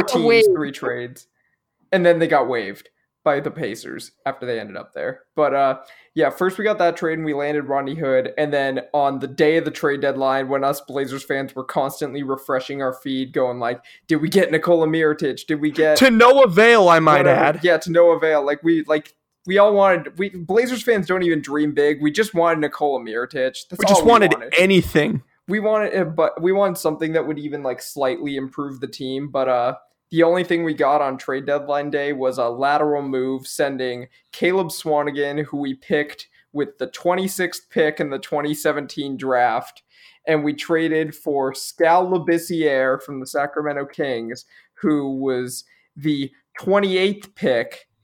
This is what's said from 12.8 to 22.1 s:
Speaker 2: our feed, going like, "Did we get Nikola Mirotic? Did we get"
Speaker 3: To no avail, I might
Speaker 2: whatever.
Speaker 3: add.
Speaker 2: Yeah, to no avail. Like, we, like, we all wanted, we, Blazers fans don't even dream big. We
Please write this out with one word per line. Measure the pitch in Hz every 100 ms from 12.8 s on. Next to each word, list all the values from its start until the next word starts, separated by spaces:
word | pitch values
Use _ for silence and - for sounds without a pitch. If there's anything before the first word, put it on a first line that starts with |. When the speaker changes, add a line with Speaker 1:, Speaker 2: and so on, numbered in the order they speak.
Speaker 2:
our | 135
feed, | 127 139 131 131
going | 139 127 123
like, | 117 123 - - _
"Did | 156
we | 156
get | 196 185
Nikola | 156 165 175 156
Mirotic? | 165 160 151 147 120 -
Did | 156
we | 151
get" | 147 156 151
Speaker 3:
To | 262
no | 226 240 277
avail, | 254 170 226 233 180
I | 165
might | 160 147
Speaker 2:
whatever. | 139 160
Speaker 3:
add. | 147 151
Speaker 2:
Yeah, | 175 160
to | 185
no | 170 175
avail. | 160 160 151 139
Like, | 147
we, | 165 165 151
like, | 156 - _ _ _ -
we | 190
all | 208
wanted, | 202 196 180 143 165
we, | 196
Blazers | 180 160 202 247 247
fans | 240 220 160
don't | 185
even | 175 160
dream | 135 147 151
big. | 139 147 147
We | 151